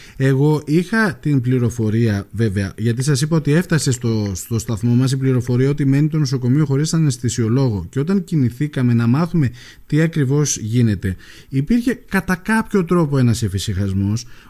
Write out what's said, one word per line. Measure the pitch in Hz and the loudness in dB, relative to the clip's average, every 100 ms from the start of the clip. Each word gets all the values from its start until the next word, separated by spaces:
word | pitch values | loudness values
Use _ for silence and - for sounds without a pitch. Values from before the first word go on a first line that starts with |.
| - - | -14 -2
εγώ | 135 135 147 151 - | 0 2 2 0 0
είχα | 156 180 220 214 | 0 0 0 -2
την | 123 151 143 | -2 -2 0
πληροφορία, | 120 127 120 - 107 110 117 101 - | 2 0 0 -2 0 2 2 0 -4
βέβαια, | 101 113 98 98 - | -2 -2 0 -4 -4
γιατί | 113 117 | -2 -2
σας | 131 135 | 0 0
είπα | 151 165 | 0 0
ότι | 147 | 2
έφτασε | 151 180 160 - | 0 2 0 0
στο, | 123 117 110 101 | -2 -2 -2 -2
στο | 90 - 113 | -6 -6 -6
σταθμό | - 110 120 | -4 -2 2
μας | 120 127 | 2 2
η | 135 | 0
πληροφορία | 131 127 120 123 135 | 0 0 0 2 2
ότι | 143 139 | 2 2
μένει | 139 151 | 2 2
το | 156 | 0
νοσοκομείο | 139 127 123 135 | -2 0 0 2
χωρίς | 156 135 160 | 2 0 0
αναισθησιολόγο. | 165 156 120 117 - 110 123 131 101 85 | 0 0 0 -4 -2 0 2 0 -2 -4
Και | 131 | -4
όταν | 156 196 | -2 -2
κινηθήκαμε | 175 160 120 117 147 143 123 | 0 0 0 -2 -6 0 2
να | 117 117 | 2 2
μάθουμε | 127 170 170 127 - - - - | 2 2 0 0 -4 -18 -20 -4
τι | 147 | 0
ακριβώς | 160 160 131 143 147 - | 0 0 0 0 0 -2
γίνεται, | 107 123 113 98 95 92 - - - | -2 2 2 2 -4 -6 -10 -20 -8
υπήρχε | 135 147 233 240 - - | -4 0 0 0 -4 -4
κατά | 190 185 180 | -4 -2 -4
κάποιο | - 220 - 202 | -2 -2 0 0
τρόπο | 170 175 156 139 | 2 2 2 2
ένας | 120 107 | 2 2
εφησυχασμός | 104 98 - 92 101 95 98 113 - - - | -2 -4 -4 -4 -2 0 0 -2 -6 -20 -14